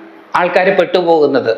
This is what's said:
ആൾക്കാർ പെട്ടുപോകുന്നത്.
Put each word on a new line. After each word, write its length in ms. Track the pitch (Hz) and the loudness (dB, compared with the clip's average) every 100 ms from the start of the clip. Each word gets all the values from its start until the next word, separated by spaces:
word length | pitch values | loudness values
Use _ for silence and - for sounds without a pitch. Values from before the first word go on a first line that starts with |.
| - - - 160 | -20 -20 -8 -4
ആൾക്കാർ 340 | 175 190 185 | 0 0 0
പെട്ടുപോകുന്നത്. 880 | 190 165 185 170 160 143 135 113 | 0 0 -2 0 2 2 0 -2